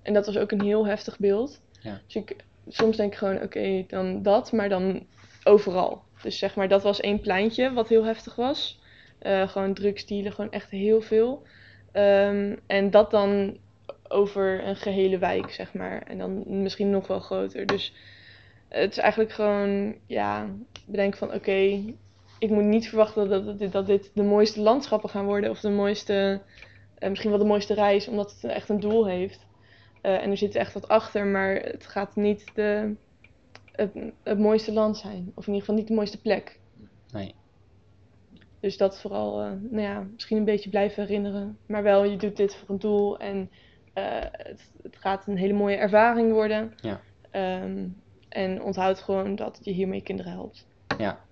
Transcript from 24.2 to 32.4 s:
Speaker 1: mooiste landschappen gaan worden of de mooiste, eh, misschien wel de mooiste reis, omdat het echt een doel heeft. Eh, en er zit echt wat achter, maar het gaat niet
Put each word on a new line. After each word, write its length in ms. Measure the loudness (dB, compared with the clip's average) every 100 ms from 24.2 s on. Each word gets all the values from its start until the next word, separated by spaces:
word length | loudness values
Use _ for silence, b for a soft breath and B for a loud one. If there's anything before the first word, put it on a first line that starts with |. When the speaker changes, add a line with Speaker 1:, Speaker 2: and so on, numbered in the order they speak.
Speaker 1:
mooiste 380 | 4 6 4 4
landschappen 480 | 2 2 0 -2 -2
gaan 160 | -4
worden 240 | -2 -2 -2
of 100 | -2
de 100 | -2
mooiste, 720 | 0 0 -2 -2 0 0 -2 B B B B B _
eh, 120 | -4
misschien 200 | -2 0
wel 100 | 2
de 60 |
mooiste 280 | 4 2 2
reis, 340 | 2 4 4 0
omdat 300 | -6 -6 -8
het 100 | -6
echt 180 | -6 -2
een 100 | -2
doel 260 | 2 2 2
heeft. 380 | 0 -4 -8 _ b b b b b
Eh, 220 | -2 0
en 60 | 0
er 60 | -2
zit 180 | -2
echt 180 | -2 -4
wat 140 | -8 2
achter, 380 | 2 2 -4
maar 300 | 0 0 0
het 320 | -2 -4 -12 -8
gaat 280 | -6 -4
niet 300 | 0 0 0